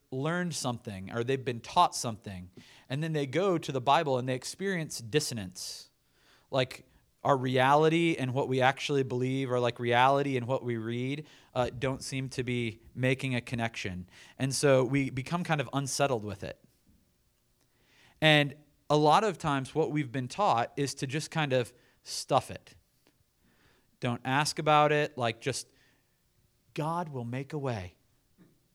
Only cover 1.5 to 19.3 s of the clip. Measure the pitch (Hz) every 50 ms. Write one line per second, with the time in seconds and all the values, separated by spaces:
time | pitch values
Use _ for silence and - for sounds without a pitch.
1.5 | 123 117 - - - 180 180 160 - - - 123 110 98 - 107 98 90 92 90
2.5 | - - - - - - - - 131 143 160 165 160 151 143 135 123 156 190 202
3.5 | 180 160 - - 139 131 120 139 139 165 170 143 131 123 123 131 127 127 - -
4.5 | - - 185 196 190 170 160 - - - 117 110 101 151 147 - 127 117 98 90
5.5 | - - - - - - - - _ _ _ _ _ _ _ _ _ _ _ _
6.5 | - 135 131 127 - - - _ _ _ _ _ _ _ - - 143 135 123 131
7.5 | 127 127 127 135 143 151 156 160 156 170 170 165 160 - 131 127 123 135 123 107
8.5 | 131 131 123 131 139 - - - 147 139 135 123 123 123 127 131 131 135 135 127
9.5 | 123 123 123 120 117 - 120 120 120 120 127 135 139 139 143 143 135 123 120 113
10.5 | 135 - - 123 120 113 110 113 120 120 123 131 139 151 151 - - - - _
11.5 | - 127 123 117 - 120 131 131 135 127 123 - 139 131 135 131 - - 123 123
12.5 | 123 123 120 113 107 - - - - 123 127 127 131 131 - 135 127 120 - -
13.5 | - 117 117 113 - - - 104 92 90 90 - - - - - - - 127 139
14.5 | 131 - - 143 135 131 131 120 135 139 135 131 123 131 131 - 170 175 175 -
15.5 | 165 147 127 120 - 139 139 127 - - 143 139 127 113 104 104 98 - - 69
16.5 | - - _ _ _ _ _ _ _ _ _ _ _ _ _ _ _ _ _ _
17.5 | _ _ _ _ _ _ _ _ _ _ _ _ _ _ 156 156 151 147 143 143
18.5 | 135 - _ _ _ _ _ - 147 151 151 151 151 185 220 214